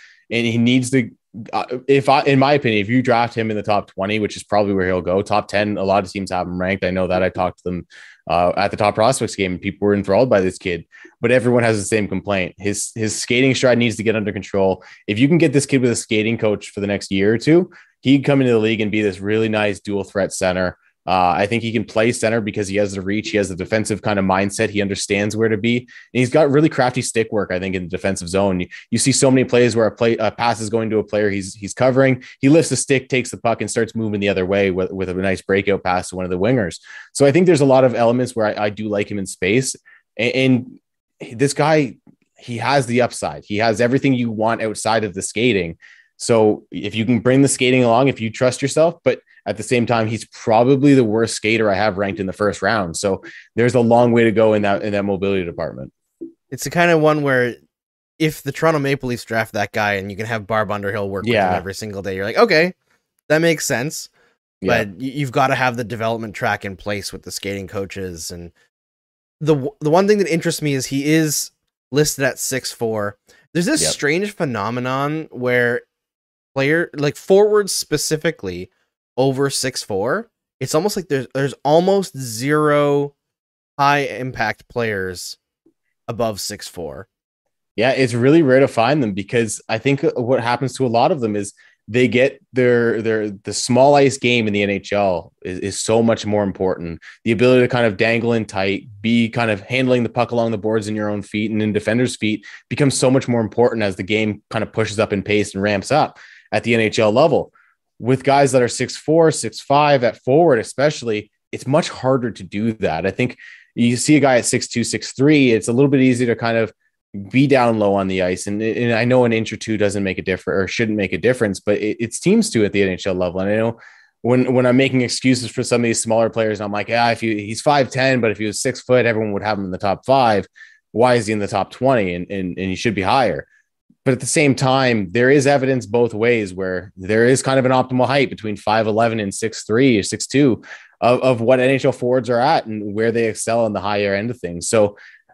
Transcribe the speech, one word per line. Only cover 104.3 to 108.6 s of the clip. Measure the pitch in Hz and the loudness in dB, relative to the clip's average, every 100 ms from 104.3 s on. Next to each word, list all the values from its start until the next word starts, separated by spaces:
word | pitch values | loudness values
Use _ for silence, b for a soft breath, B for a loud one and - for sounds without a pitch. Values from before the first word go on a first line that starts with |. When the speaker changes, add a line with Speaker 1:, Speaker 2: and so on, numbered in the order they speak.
| 101 - | -4 -6
Speaker 1:
kind | 110 | -6
of | 104 | -4
pushes | - 104 101 | -4 -2 -2
up | 101 | -2
in | 101 | -2
pace | 98 104 101 | 0 0 0
and | 98 | -2
ramps | 101 101 98 | -2 -2 0
up | 147 135 - B B B | 0 0 -6 B B B
at | 107 | -2
the | 110 | 2
N | 117 | 2
H | 107 104 | 2 2
L | 110 | 2
level. | 110 156 113 - b b b _ - | 4 4 2 -2 b b b _ -8
With | 113 131 | -2 0
guys | 139 139 139 | 2 4 4
that | 127 | 4